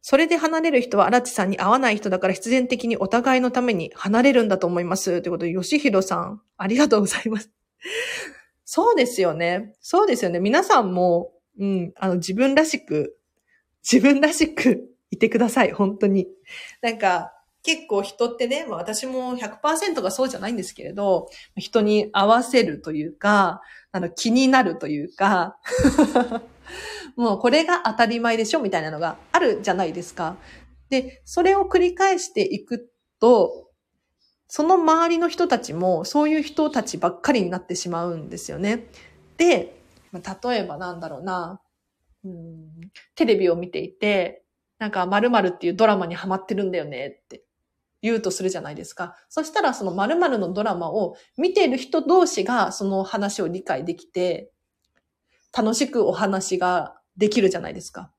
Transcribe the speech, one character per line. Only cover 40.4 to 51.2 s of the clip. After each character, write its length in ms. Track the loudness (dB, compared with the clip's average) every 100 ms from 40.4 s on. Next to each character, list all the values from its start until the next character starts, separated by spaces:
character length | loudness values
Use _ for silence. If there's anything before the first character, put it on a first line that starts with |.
| -4
例 120 | -2
え 20 |
ば 140 | -4 -8
な 160 | -10
ん 80 | -10
だ 80 | -12
ろ 100 | -10
う 40 |
な、 380 | -6 -6 -6 -12 _ _ _ _ _ _
う 40 | -16
ん、 400 | -16 -16 -20 -20 -20 -20 -20 _ -2
テ 80 |
レ 100 | 2
ビ 160 | 4 2
を 60 | 0
見 160 | -4
て 80 | -8
い 120 | -10
て、 520 | _ -2 0 -2 -8 _ _ _ _
な 100 | -6
ん 20 |
か、 120 | -2 0
「〇 240 | 2 2
〇 180 | 2 2
っ 20 |
て 160 | -2 -4
い 40 |
う 40 |
ド 120 | 4 4
ラ 100 | 4
マ 100 | -2
に 80 |
ハ 140 | -8 -6
マ 80 | -6
っ 100 | -4
て 80 |
る 80 | -4
ん 80 | -2
だ 80 | -4
よ 60 |
ね」 240 | -6 -10 -12 -14
っ 20 | _
て 160 | -20 _ _ _ _ _ _
言 140 | -4 -2
う 60 |
と 80 | -2
す 100 | -4
る 100 | -4
じ 80 | -4
ゃ 20 |
な 100 | -10
い 60 | -14
で 80 |
す 100 | -16
か。 220 | -12 -12 -12 _
そ 140 | -8
し 100 | -4
た 100 | 0
ら、 120 | 0
そ 100 | -2
の 80 | -6
〇 220 | -2 -2
〇 240 | 0 0 0
の 140 | -2
ド 100 | -2
ラ 140 | -4 -4
マ 140 | -4
を 260 | -2 -4 -6